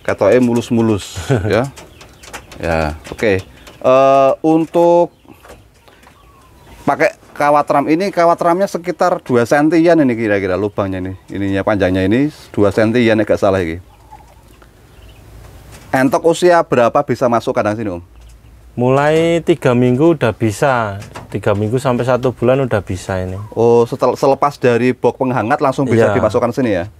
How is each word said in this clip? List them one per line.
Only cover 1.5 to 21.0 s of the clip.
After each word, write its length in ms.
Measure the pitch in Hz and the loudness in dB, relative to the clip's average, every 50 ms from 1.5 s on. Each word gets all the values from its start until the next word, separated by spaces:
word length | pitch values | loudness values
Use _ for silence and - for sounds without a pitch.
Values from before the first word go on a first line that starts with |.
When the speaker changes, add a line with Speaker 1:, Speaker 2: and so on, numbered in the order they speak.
| 90 110 127 139 - - - - - - - - - - - - - - - - - | -2 -2 -2 -4 -8 -18 -20 -20 -20 -20 -20 -20 -20 -20 -20 -20 -20 -20 -20 -20 -18
Speaker 1:
Ya, 380 | - - 82 82 80 78 76 76 80 - | -10 -6 -4 -2 -2 -2 -4 -6 -10 -14
oke. 360 | - - - - 110 98 92 - - - - - - - | -16 -10 -4 -2 0 0 -2 -4 -10 -20 -20 -20 -20 -20
Eh, 540 | - - 123 127 131 135 135 135 139 135 135 131 - | -4 0 2 4 4 4 4 4 4 2 2 0 0
untuk 720 | - 160 160 160 165 147 - 175 170 170 175 175 175 170 _ _ _ - - - _ - - - _ _ _ _ _ - - _ - - _ _ _ _ _ - _ - _ - - - - - - | 0 0 2 2 0 0 0 0 2 4 4 2 0 -2 _ _ _ -20 -20 -20 _ -20 -20 -20 _ _ _ _ _ -20 -20 _ -20 -20 _ _ _ _ _ -20 _ -20 _ -20 -20 -20 -20 -8 -4
pakai 300 | - 139 139 151 - - _ - - - | -4 -2 0 0 -2 -2 _ -20 -20 -6
kawat 340 | - 147 147 147 147 143 | -2 0 2 2 2 2
ram 180 | - 151 143 139 | 2 0 0 0
ini, 220 | 110 156 165 196 202 | 0 0 -2 -2 -4
kawat 300 | 165 175 170 170 170 - | 0 2 2 2 2 2
ramnya 260 | 170 170 170 180 196 | 0 0 0 0 -2
sekitar 560 | 190 - 180 170 180 165 _ 190 180 - - | -4 -6 -8 -8 -8 -4 _ 0 -2 -2 -4
dua 240 | - - 131 120 117 | -4 -2 0 0 2
sentian 540 | 110 156 143 147 156 160 165 160 175 170 165 | 2 2 2 2 2 2 4 4 4 4 4
ini 160 | 147 127 120 | 2 0 0
kira-kira 400 | 110 117 107 104 101 95 95 92 | -2 -2 0 0 0 0 -2 -2
lubangnya 480 | 92 101 104 - - 104 95 95 92 90 | -2 -2 -4 -4 -4 -4 -4 -4 -6 -8
ini. 100 | 92 95 92 _ _ | -10 -10 -12 _ _
Ininya 320 | - 98 98 98 98 98 | -8 -6 -4 -2 -2 -2
panjangnya 460 | 95 104 110 98 95 90 92 95 92 | 0 0 0 0 0 0 2 0 0
ini 260 | 95 104 123 143 151 147 - - - | 2 2 0 0 -2 -4 -10 -20 -10
dua 220 | - - 101 101 | -2 0 0 0
sentian, 480 | 95 - 110 110 110 123 120 113 110 110 | 2 2 0 2 2 2 2 2 2 2
nggak 180 | 107 - 92 | 2 0 0
salah 240 | 87 - 101 95 95 | 0 2 0 0 0
ini. 220 | 90 80 82 90 - - - _ _ - - - - - - - _ - - - - - _ - - - - - - - - - - - - - - - - - - - - - - - | -2 -4 -6 -10 -12 -20 -20 _ _ -20 -20 -20 -20 -20 -20 -20 _ -20 -20 -20 -20 -20 _ -20 -20 -20 -20 -20 -20 -20 -20 -20 -20 -20 -20 -20 -20 -20 -20 -20 -20 -20 -20 -20 -14 -4
Entok 320 | - 135 131 135 - - 151 | -2 0 0 2 0 2 2
usia 340 | 165 165 - - 180 175 170 160 | 0 0 2 2 4 4 4 2
berapa 360 | - 156 123 120 113 - 147 143 | 0 2 2 2 2 2 0 -2
bisa 240 | - 127 - 135 | -2 -2 -2 0
masuk 260 | 123 120 113 - 135 123 | 0 0 0 -2 -2 -4
kandang 220 | 123 107 104 107 | -2 -2 -2 -4
sini, 160 | 110 117 104 | -4 -6 -8
Om? 120 | 87 87 90 - - - - - - - _ - - - - - - | -8 -10 -14 -18 -20 -20 -20 -20 -20 -20 _ -20 -20 -20 -20 -14 -6
Speaker 2:
Mulai 680 | - 123 127 131 139 143 151 156 160 165 165 170 170 | -2 0 2 2 2 2 2 2 2 2 0 0 -2
tiga 320 | 160 - 170 139 - 135 123 | 0 0 -2 0 2 0 2
minggu 400 | 120 123 123 123 123 151 170 170 | 4 2 2 2 2 2 2 2
udah 240 | 143 - 113 110 | 2 0 -2 -2
bisa, 640 | - 120 113 101 - 151 143 131 120 113 104 98 98 | 0 -2 -4 -2 0 0 0 0 0 -2 -4 -8 -10